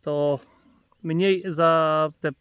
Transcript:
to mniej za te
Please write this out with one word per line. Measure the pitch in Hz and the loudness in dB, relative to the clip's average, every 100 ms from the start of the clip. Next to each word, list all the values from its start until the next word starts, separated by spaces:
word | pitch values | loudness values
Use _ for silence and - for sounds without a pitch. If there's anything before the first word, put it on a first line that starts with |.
to | - 147 147 139 - _ _ _ _ _ | -4 -2 0 -2 -6 _ _ _ _ _
mniej | 165 165 190 190 190 | -6 0 0 0 -2
za | 156 165 165 160 156 156 151 | 0 2 4 2 0 -2 -4
te | 160 135 | -8 -8